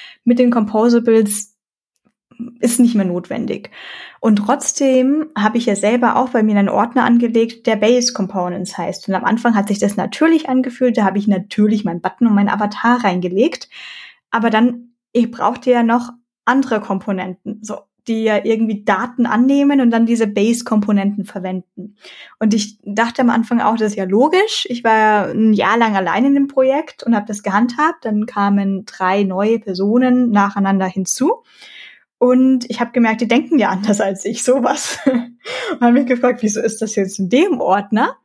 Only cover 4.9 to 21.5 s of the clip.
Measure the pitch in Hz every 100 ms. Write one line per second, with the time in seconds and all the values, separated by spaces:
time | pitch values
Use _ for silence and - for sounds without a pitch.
4.9 | 254 262 302 311 - 214 233 233 202 208
5.9 | 240 240 - 254 247 220 202 196 - 233
6.9 | 254 233 240 240 226 226 - - 214 214
7.9 | 247 240 - 185 196 180 175 180 - 170
8.9 | 175 - 185 - 226 240 214 202 202 202
9.9 | 202 175 - 320 320 311 254 254 240 254
10.9 | 226 202 196 208 190 180 - 208 208 175
11.9 | 170 185 - 233 202 202 202 208 - 233
12.9 | 240 220 180 175 190 294 - - - -
13.9 | - - - _ 226 233 214 240 240 -
14.9 | _ _ 240 233 - 202 247 262 240 233
15.9 | 240 240 - _ _ - 262 262 214 -
16.9 | 196 - 190 185 180 214 208 208 - -
17.9 | _ - 226 220 208 202 220 226 202 -
18.9 | 190 240 - 240 214 254 277 285 277 247
19.9 | 226 226 233 214 202 214 233 - 208 208
20.9 | 202 196 202 190 190 185